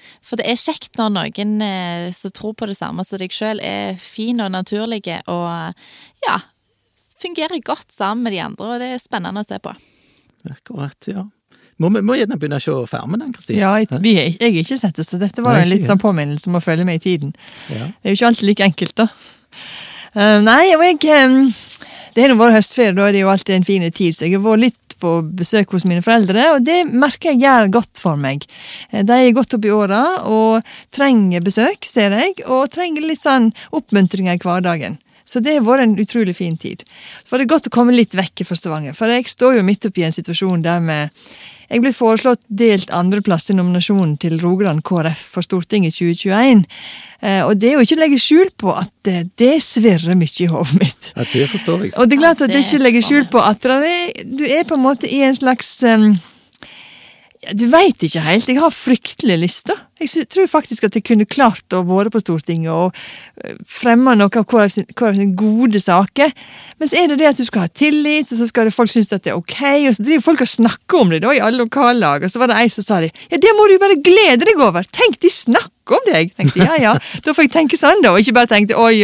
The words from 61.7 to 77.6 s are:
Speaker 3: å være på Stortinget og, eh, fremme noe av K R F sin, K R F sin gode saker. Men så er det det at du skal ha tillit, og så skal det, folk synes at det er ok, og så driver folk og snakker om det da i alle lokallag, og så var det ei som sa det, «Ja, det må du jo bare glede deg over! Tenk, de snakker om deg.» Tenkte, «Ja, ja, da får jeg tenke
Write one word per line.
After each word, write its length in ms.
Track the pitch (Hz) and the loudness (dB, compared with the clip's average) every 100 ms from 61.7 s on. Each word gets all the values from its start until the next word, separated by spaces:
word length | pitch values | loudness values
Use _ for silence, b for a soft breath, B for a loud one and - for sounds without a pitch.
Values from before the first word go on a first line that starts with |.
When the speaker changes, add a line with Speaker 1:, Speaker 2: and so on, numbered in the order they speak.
Speaker 3:
å 140 | 185 175 | -4 0
være 240 | 190 214 | 0 0
på 80 | 220 | -2
Stortinget 520 | 185 160 - 165 160 | -4 -4 -4 -4 -4
og, 220 | 160 180 B B B B - | -2 -2 B B B B -18
eh, 100 | - - | -18 -18
fremme 540 | - - 240 233 262 220 | -16 -4 2 4 4 4
noe 80 | 202 | 2
av 180 | 233 202 | 0 0
K 120 | 233 | 2
R 60 | 202 | 2
F 60 | |
sin, 120 | - - | -2 -8
K 160 | - 226 | -4 -2
R 40 | |
F 60 | 196 | 0
sin 120 | 196 185 | 0 0
gode 400 | 214 226 247 208 | 0 2 2 2
saker. 540 | 190 180 196 - 294 B B B B - | 2 2 2 0 0 B B B B -8
Men 80 | 302 | -2
så 100 | 311 | 0
er 80 | 349 | 2
det 100 | 285 | 2
det 100 | 302 | 2
at 80 | 269 | 2
du 60 | 240 | -2
skal 160 | 220 | -2
ha 80 | 170 | -4
tillit, 640 | - 302 302 294 302 262 | 0 0 2 0 -2 -2
og 60 | 233 | -4
så 100 | 233 | -2
skal 180 | - 220 | 0 0
det, 80 | |
folk 160 | 220 226 | 2 0
synes 220 | 233 202 | 2 0
at 100 | 190 | -2
det 80 | 165 | -4
er 80 | 135 | -6
ok, 480 | - - 277 285 277 | -8 -4 0 2 2
og 80 | |
så 80 | 220 | 0
driver 240 | 226 311 320 | 0 0 2
folk 160 | 294 | 0
og 80 | 247 | 0
snakker 480 | - 226 - - 349 | 2 0 0 0 2
om 160 | 190 | 2
det 80 | 160 | 2
da 80 | 220 | 0
i 100 | 277 | 0
alle 220 | 208 247 | 0 0
lokallag, 640 | 226 269 240 247 156 143 180 | -2 0 2 2 0 0 -4
og 40 | |
så 120 | 233 | -2
var 80 | 247 | 0
det 80 | 214 | 2
ei 100 | 240 | 0
som 80 | - | -2
sa 180 | 202 190 160 | -2 -2 -2
det, 80 | B B | B B
«Ja, 80 | 339 | 2
det 160 | 427 | 4
må 120 | 427 415 | 6 6
du 60 | 381 | 6
jo 40 | 392 | 4
bare 160 | 320 | 4
glede 420 | 311 381 370 247 | 4 6 6 4
deg 140 | 415 370 | 4 4
over! 240 | 226 175 196 | 2 2 -4
Tenk, 300 | - 466 - | 0 0 2
de 80 | 339 | 2
snakker 640 | - - 285 - _ - | 2 0 0 -2 _ -2
om 160 | - 480 | 0 2
deg.» 240 | 170 170 | 0 -2
Tenkte, 240 | - 147 175 | -2 0 2
«Ja, 160 | 220 | 2
ja, 240 | 320 233 139 B B | 4 2 0 B B
da 100 | - | -2
får 140 | 302 302 | 0 2
jeg 80 | |
tenke 240 | 330 | 2